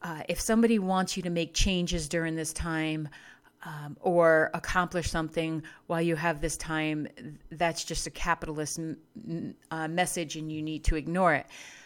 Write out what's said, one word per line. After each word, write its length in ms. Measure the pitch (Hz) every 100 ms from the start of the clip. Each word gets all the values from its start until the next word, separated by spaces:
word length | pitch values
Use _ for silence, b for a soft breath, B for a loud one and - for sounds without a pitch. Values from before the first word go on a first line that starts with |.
uh, 200 | 175 156 -
if 100 | 175
somebody 400 | - 226 233 220
wants 360 | 185 185 185 196
you 80 |
to 60 | 180
make 240 | 170 160
changes 540 | - - 180 175 175 147
during 260 | 170 160 160
this 180 | 160
time, 560 | - 170 160 156 156 151 B B B B -
um, 320 | 165 151 147 -
or 500 | 190 175 165 160 160 170
accomplish 560 | - 185 175 180 156
something 500 | 170 160 165 160 160 151 B -
while 160 | 170
you 140 | 170 156
have 260 | 170 156
this 160 | 160 -
time, 500 | - 156 156 151 147 - 135 147 -
that's 320 | 156 170 160
just 240 | - 160 165
a 20 |
capitalist 680 | - 180 165 - 151 147 -
m-, 180 | 160 156 _ - -
m-, 260 | 165 160 - -
uh, 180 | 160 160
message 480 | 175 175 180 160 160
and 160 | 156
you 120 | 156
need 200 | 156 156 -
to 100 | 160
ignore 400 | 139 175 180 143
it. 100 | - B B B